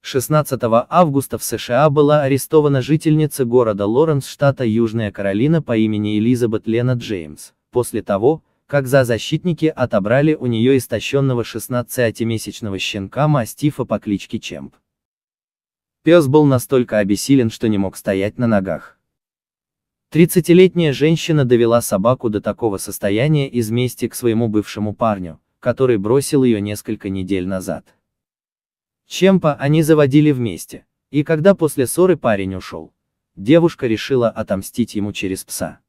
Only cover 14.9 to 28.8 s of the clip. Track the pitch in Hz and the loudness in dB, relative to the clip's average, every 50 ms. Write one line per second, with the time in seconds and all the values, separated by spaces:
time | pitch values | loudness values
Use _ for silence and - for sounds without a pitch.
14.9 | _ _ _ _ _ _ _ _ _ _ _ _ _ _ _ _ _ _ _ _ | _ _ _ _ _ _ _ _ _ _ _ _ _ _ _ _ _ _ _ _
15.9 | _ _ _ 160 170 175 151 131 135 156 151 143 135 123 - - 143 127 123 - | _ _ _ 4 6 6 6 6 4 4 6 6 4 2 0 0 0 0 0 2
16.9 | 117 107 104 95 104 95 - - 139 135 120 110 - - - 113 107 98 98 95 | 0 0 2 2 0 -2 2 2 2 4 4 0 -2 -2 -2 0 0 0 -2 -4
17.9 | 90 - - - 98 95 98 104 - - 123 117 110 101 95 92 82 76 - - | -6 -8 -6 -4 -2 -2 -2 -4 -4 -4 -2 0 0 0 0 -2 -6 -8 -10 -18
18.9 | _ _ _ _ _ _ _ _ _ _ _ _ _ _ _ _ _ _ _ _ | _ _ _ _ _ _ _ _ _ _ _ _ _ _ _ _ _ _ _ _
19.9 | _ _ _ _ - 156 175 160 - 185 156 - 170 180 185 180 - 170 170 151 | _ _ _ _ 2 2 2 4 4 -2 2 4 6 6 6 6 4 0 0 0
20.9 | 131 113 143 160 165 156 - - 160 151 135 120 123 113 117 113 117 120 113 - | 0 2 2 2 2 0 0 0 2 2 4 4 4 4 4 4 2 2 0 0
21.9 | - 98 98 120 131 - - 113 104 101 - 110 101 - 120 110 98 92 - - | -2 0 2 0 0 0 -2 -4 -4 -2 -4 -6 -6 -4 -4 -4 -4 -4 -8 -12
22.9 | 95 - - 101 101 107 131 156 156 147 139 135 - 120 117 107 113 123 127 123 | -10 -6 -4 -2 -2 0 0 0 0 0 -2 -2 -4 -4 -4 -2 -2 -2 -2 -4
23.9 | - - 127 113 - - - 117 110 113 120 113 104 107 101 - - 107 104 107 | -4 -6 -8 -8 -6 -2 -2 0 0 0 -2 0 0 -2 -2 -2 -8 -6 -6 -6
24.9 | 98 _ 120 113 104 98 92 82 78 _ _ _ _ _ - 123 117 - 135 123 | -4 _ -2 -2 -2 -4 -8 -14 -14 _ _ _ _ _ -6 -6 -2 0 0 0
25.9 | 120 101 95 107 127 143 135 - - 139 131 123 113 101 101 104 104 104 - - | 2 0 0 0 0 0 0 0 0 2 2 2 0 0 -2 -6 -8 -10 -8 -10
26.9 | 110 101 - 101 95 98 95 92 98 95 90 95 98 92 92 95 78 73 _ _ | -10 -8 -8 -8 -6 -6 -4 -4 -4 -4 -4 -4 -6 -6 -6 -8 -10 -10 _ _
27.9 | _ _ _ _ _ _ _ _ _ _ _ _ _ _ _ _ _ _ | _ _ _ _ _ _ _ _ _ _ _ _ _ _ _ _ _ _